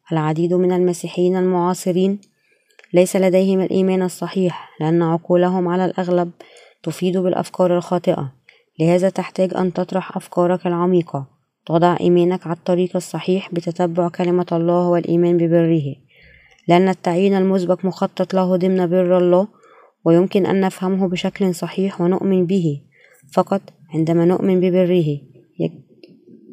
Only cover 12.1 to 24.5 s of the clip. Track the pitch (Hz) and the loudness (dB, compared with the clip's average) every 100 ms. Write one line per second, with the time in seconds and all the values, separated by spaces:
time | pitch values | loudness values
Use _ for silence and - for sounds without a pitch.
12.1 | 175 175 185 160 165 - 175 185 185 - | 2 2 -2 -6 -6 -2 0 0 -4 -6
13.1 | 160 170 185 - 170 170 165 180 170 170 | -6 -2 -4 -4 -8 -6 -4 -2 -2 -2
14.1 | - 175 175 175 170 170 175 175 175 - | -2 0 0 0 -2 0 0 2 0 0
15.1 | 170 175 175 170 170 165 165 143 - _ | 2 2 2 2 2 2 0 -2 -8 _
16.1 | _ - - _ _ - 175 190 185 - | _ -20 -20 _ _ 2 4 4 0 -2
17.1 | 175 196 196 190 190 175 185 185 175 196 | 0 2 2 2 0 0 -2 -2 -4 -4
18.1 | - 185 190 185 185 185 185 175 180 180 | -4 -2 0 0 2 2 0 2 2 2
19.1 | 185 175 175 202 _ _ - _ _ 165 | 4 4 2 0 _ _ -20 _ _ 2
20.1 | 170 185 208 180 190 190 - 185 190 190 | 4 4 0 0 0 0 -2 -4 -2 -2
21.1 | 180 190 - 190 170 170 - 190 - 175 | -2 -4 -2 -2 -2 -6 -4 -4 -2 -2
22.1 | 185 196 185 175 196 165 143 - _ _ | 0 0 0 0 0 0 -4 -10 _ _
23.1 | _ _ - 180 196 - - - 151 160 | _ _ -4 -2 -4 -8 -20 -10 -4 0
24.1 | 170 170 185 196 | 2 2 2 0